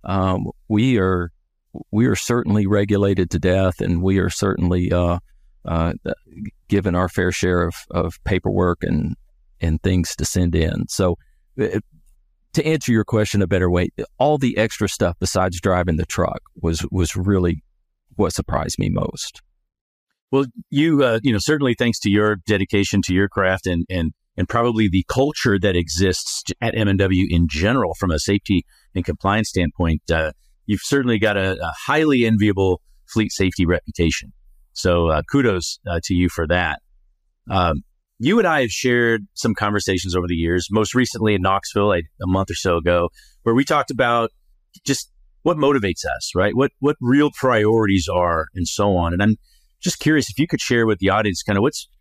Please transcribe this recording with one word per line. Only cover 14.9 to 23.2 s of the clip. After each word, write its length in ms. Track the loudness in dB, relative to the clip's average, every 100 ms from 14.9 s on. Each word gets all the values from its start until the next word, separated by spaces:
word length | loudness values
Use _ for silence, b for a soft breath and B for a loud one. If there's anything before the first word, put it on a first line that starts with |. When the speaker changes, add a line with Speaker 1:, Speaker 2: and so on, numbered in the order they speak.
| 0 -2 -2
Speaker 1:
besides 400 | -4 0 -2 -2
driving 360 | 0 0 0 -2
the 100 | -2
truck 340 | -2 -2 -4 _ -6
was, 240 | -4 -2 -4
was 240 | -2 -2 -2
really 480 | 0 2 2 -2 _ _ _ _ _ -2
what 160 | -2
surprised 460 | -2 -4 -4 -4 -4
me 120 | -2
most. 520 | -2 -4 -8 -14 -14 _ _ _ _ _ _ _ _ _
Speaker 2:
Well, 160 | -2 -2 -8 -4
you, 340 | 0 2 4
uh, 160 | 2 2
you 100 | 0
know, 60 | 0
certainly 340 | 0 0 0
thanks 260 | 0 0 0
to 100 | 2
your 240 | 2 2 0 0
dedication 560 | 0 2 0 0 0 0
to 60 |
your 120 | 0